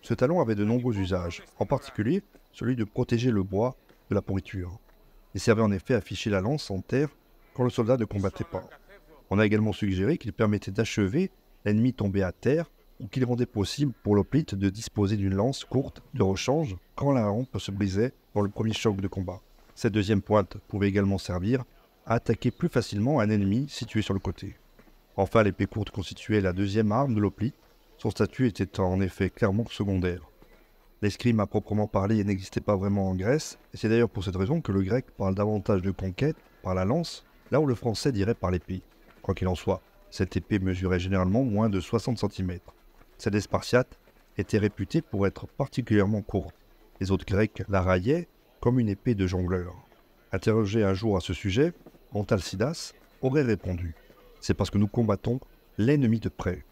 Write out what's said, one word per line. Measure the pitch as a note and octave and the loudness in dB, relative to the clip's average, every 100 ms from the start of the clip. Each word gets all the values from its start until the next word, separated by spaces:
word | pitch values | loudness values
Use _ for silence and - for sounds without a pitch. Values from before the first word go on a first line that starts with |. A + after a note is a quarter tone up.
Ce | - | -4
talon | A#2 B2+ F3 | 0 2 2
avait | B2 | 2
de | G#2 | 2
nombreux | G#2 A#2+ B2 G#2 | 2 2 0 -2
usages, | F#2 F#2 E2+ - - _ | 0 -2 -4 -8 -16 _
en | - | -2
particulier | C3+ - - G#2+ F#3 - - _ | -2 -4 -4 0 0 -4 -20 _
celui | - A2+ B2+ | -8 -4 -2
de | |
protéger | G#2+ - B2 A#2+ B2 | -4 -2 0 0 2
le | G#2+ | 0
bois | F#2+ G2 A#2+ - _ _ _ | 0 0 -2 -4 _ _ _
de | |
la | G2+ | -4
pourriture. | - F#2+ - G2 F2+ F#2+ _ _ - - _ | -2 -6 -6 -10 -10 -14 _ _ -20 -20 _
Il | G2 | -6
servait | - G#2+ | 2 4
en | A2 | 4
effet | G2 - | 0 0
à | B2 | -2
ficher | - G2 - | 0 -6 -2
la | G2 | 0
lance | G2 D3 - | 0 -4 -4
en | F#2+ | -8
terre | - B2 D3 - _ _ _ | -4 -2 -2 -6 _ _ _
quand | - | -2
le | B2 | -2
soldat | - A2 B2+ | 0 2 2
ne | |
combattait | G#2+ G2+ F#2+ - | 0 -2 -4 -4
pas. | A2+ F#2+ - - - - _ - _ | -8 -8 -12 -20 -20 -20 _ -20 _
On | F#2+ | 2
a | G#2+ | 4
également | G#2+ G#2+ | 4 0
suggéré | - G#2 F#2 G2 E3+ | 0 -2 0 0 0
qu'il | A2+ | -4
permettait | - A2 G#2 - | 0 2 2 -2
d'achever | F#2+ A2+ - G2 B2+ F#3+ _ _ _ | -4 -2 2 2 2 -2 _ _ _
l'ennemi | G#2 G#2 B2 | 0 2 2
tombé | A#2 G#2 G2 | 2 -2 0
à | F#2 | -2
terre | - A2 D3+ E3 _ _ _ | -2 0 0 -2 _ _ _
ou | G#2+ | -8
qu'il | - | -2
rendait | B2+ B2 A#2+ | 0 0 0
possible | A2 F#2+ - C#3+ A2+ | 0 -2 0 -2 -2
pour | - | 2
l'hoplite | G#2 F#2+ C3+ D#3 | 2 4 0 0
de | G2 G2 | 0 -2
disposer | G2 - - G2+ G#2+ | -2 -8 0 2 2
d'une | G2 | 0
lance | F#2+ A2+ C3+ | 2 0 -2
courte | - C3 C#3 - - | -2 -2 -2 -8 -14
de | B2+ | 0
rechange | G2 F#2+ - D3 D3+ F#2 _ | 0 2 0 0 0 -6 _
quand | - C#3 | -4 2
la | C3+ G#2 | 2 2
hampe | G#2 C3 G2 | 0 -4 -8
se | - | -8
brisait | G2 G2+ F#2 B2 - _ | -2 0 2 0 -2 _
dans | G#2 | -2
le | G2+ | -2
premier | G#2 A2 | -2 -2
choc | G#2+ A2+ G2 | 0 0 0
de | F#2+ | -4
combat. | - F#2 F#2 _ - - | -4 -6 -8 _ -20 -20
Cette | - A#2 | -2 0
deuxième | G#2 G2 G#2 | 2 2 2
pointe | - G#2+ F#2 G#2 - | 4 2 2 -6 -8
pouvait | G#2 G2+ | 0 2
également | G2 G2 G2 | 4 2 0
servir | - F2+ F#2+ B2+ B2 _ _ _ - | -2 -4 0 -2 -4 _ _ _ -2
à | |
attaquer | A#2 - A2+ B2 | -2 0 0 0
plus | - E3+ | 0 -2
facilement | C3+ A2 G#2 A2+ D3+ | 0 -2 -2 0 2
un | G#2 | 2
ennemi | G#2+ G2 G#2+ C#3+ | 2 2 0 -2
situé | - A2 A2 | -8 -6 -4
sur | G#2 | -2
le | G2 | -2
côté. | - - F#2+ - _ _ - _ _ - | -4 -8 -12 -16 _ _ -20 _ _ -2
Enfin, | F#2+ A2+ | 2 4
l'épée | G#2 F#2 G2+ | 4 2 -2
courte | - G#2 | -2 -6
constituait | - F2+ - - G#2+ | -8 -10 -12 0 2
la | F#2+ | 2
deuxième | F2+ G2+ G2+ G#2+ | 0 0 2 2
arme | A2 C#3 | 2 2
de | G#2+ | 2
l'hoplite. | G2+ - G#2+ - _ _ _ - | 0 0 -4 -4 _ _ _ -8
Son | A2 | -6
statut | - G2+ - B2+ | 0 -2 2 0
était | - F#2+ - | 0 -4 0
en | F#2 F#2 | 0 2
effet | F#2+ - F#2+ | 0 0 -2
clairement | - G#2+ G2 A#2 | 0 0 0 -4
secondaire. | - G2+ F#2+ F2+ F2 - _ - - _ _ _ _ | -4 -2 0 0 -4 -10 _ -20 -20 _ _ _ _
L'escrime | G#2 - B2 A2 | -4 0 0 2
à | G2+ | 2
proprement | G#2+ - G#2 G#2 | -2 -2 -4 0
parler | G2+ G2 A2 | 0 2 2
n'existait | G2+ F#2+ F#2 - | 2 -2 -4 -6
pas | G#2 G2+ | 0 0
vraiment | G2+ G2+ F#2+ | 2 0 0
en | |
Grèce, | F#2 F#2+ D3 - - _ | 0 0 0 -2 -16 _
et | - | -6
c'est | A2 | 2
d'ailleurs | A2+ A#2 | 2 2
pour | - | 0
cette | F#2+ F2+ | -6 -2
raison | G2 E3 | 0 -2
que | - | 0
le | G2 | 0
grec | F#2+ A#2+ - - | 2 -2 -4 -4
parle | G2 | -2
davantage | F#2+ G#2 G#2+ - G2+ | 0 0 -2 0 0
de | F#2+ | 0
conquête | F#2 F#2+ F2+ C#3+ D#3+ _ _ | -4 -6 -2 -2 -2 _ _
par | F#2+ | -4
la | F#2 | -2
lance, | F#2 D3 E3 - _ _ - | 0 0 -2 -10 _ _ -2
là | B2+ | 0
où | D3+ | 2
le | |
français | A#2 B2 G#2+ - | 0 -2 -2 -2
dirait | A#2 G2 | 0 0
par | A#2 F2+ | 0 0
l'épée. | F2+ - F#2 - _ - - | -2 -2 -10 -10 _ -20 -12
Quoi | - | -4
qu'il | F#2+ F#2 | -2 0
en | |
soit, | F2+ - F#2 _ _ - | -2 -2 -4 _ _ -20
cette | - F#2+ - | -4 -2 -2
épée | - G#2+ | -2 0
mesurait | F#2+ F#2 F#2 F2+ | 0 -2 0 0
généralement | F#2 G2 F#2 G#2+ | 0 0 2 2
moins | C3 G2+ A2 | 2 2 2
de | G2 | 0
soixante | E2+ A2+ - A#2 | 0 -2 -2 -4
centimètres. | G#2 - F#2 F2+ - - - - - - | -4 -4 -6 -6 -12 -20 -20 -20 -20 -6
Celle | - | -2
des | G#2 | 0
Spartiates | G2 - - B2 B2+ - _ _ _ - | 0 -4 2 2 2 -8 _ _ _ -6
était | G2+ G#2+ | 0 2
réputée | G#2 - F#2+ E3 | 2 -2 -2 -2
pour | - G2+ G2 | -2 0 0
être | - - | -2 -16
particulièrement | - C#3 - A#2+ G#2+ G2 G#2+ | -6 -4 -4 2 4 4 2
courte. | F#2+ G2+ D#2+ - _ - - - | -2 -4 -4 -14 _ -20 -20 -8
Les | F#2+ | 0
autres | F#2+ - | 0 2
Grecs | G2 G#2+ - G#2+ | 0 0 -2 -2
la | G2 | 0
raillaient | F2+ F#2 F#2+ D#3+ F3 _ _ _ | 4 2 4 0 -2 _ _ _
comme | - B2+ | 0 2
une | A2+ | 2
épée | G2 - | 0 0
de | G#2+ F#2 | 0 2
jongleur. | F#2 F2+ F#2 F2 F2 - _ _ _ _ | 0 0 -2 -4 -14 -20 _ _ _ _
Interrogé | - - A2 G#2 A2+ | -2 2 2 2 2
un | G2+ | 2
jour | F#2+ A2 F#2+ | 2 0 0
à | |
ce | - | -2
sujet, | F2+ G2+ F#2+ D#3 - - - - | -4 -2 2 0 -2 -20 -20 -10
Antalcidas | G#2 G2+ G#2+ - F#2+ A#2+ E3+ - - - _ | -8 -2 -2 -2 -2 -2 -4 -12 -16 -20 _
aurait | C3 C3+ | 0 0
répondu : « | B2+ G#2 F#2+ F2 F2 - - - - - | 2 0 -2 -6 -6 -10 -20 -20 -20 -18
C'est | - | -2
parce | G2 G2 | -2 0
que | G#2+ | 0
nous | G#2 | 0
combattons | - A2 G2 - B2+ - - _ - | 0 0 -2 -2 -6 -8 -20 _ -2
l'ennemi | A2 D3 B2 A2+ | 2 4 4 2
de | G#2 | -2
près. » | - - F2+ - | -6 -6 -6 -12